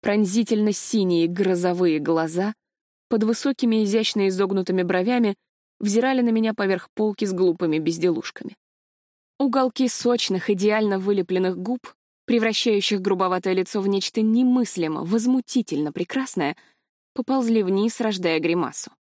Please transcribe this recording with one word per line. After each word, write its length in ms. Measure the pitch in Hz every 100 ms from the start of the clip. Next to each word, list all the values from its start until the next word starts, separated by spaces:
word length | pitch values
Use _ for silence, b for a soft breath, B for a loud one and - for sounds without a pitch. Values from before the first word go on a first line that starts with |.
Пронзительно 720 | - 208 202 208 220 214 214
синие 540 | 202 - 226 185 170 165
грозовые 720 | 180 190 175 180 175 180 156
глаза 560 | 147 165 160 170 202 220 _ _ _ _ _
под 160 | 233
высокими 600 | 214 226 277 262 240 220
изящно 440 | 208 220 220 214 196
изогнутыми 540 | 185 196 196 185 185
бровями 540 | 180 180 190 247 220 196 _ _ _ _
взирали 400 | 208 208 254 262
на 100 | 240
меня 240 | 226 220
поверх 340 | 214 196 185 -
полки 300 | - 214 202
с 80 | 202
глупыми 460 | 185 185 170 170 156
безделушками. 760 | 160 165 185 160 - - - - _ _ _ _ _ _ _ _
Уголки 500 | 277 262 254 - 254
сочных, 640 | - 240 240 - 185 -
идеально 480 | 196 208 214 214 190
вылепленных 580 | 190 202 180 180 185 180
губ, 380 | 180 247 - _ _ _ -
превращающих 760 | 233 220 214 240 208 196 208
грубоватое 540 | 190 185 185 180 185
лицо 260 | 185 180 214
в 80 | 196
нечто 320 | 196 190 -
немыслимо, 840 | 220 226 254 247 233 - 165 156
возмутительно 880 | 165 226 240 254 - 254 - 147 151
прекрасное, 640 | 180 180 269 262 - 143 - b b b _ _
поползли 480 | - 240 269 233 226
вниз, 380 | 185 190 220 -
рождая 400 | 226 190 175 160
гримасу. 500 | 160 175 139 - - _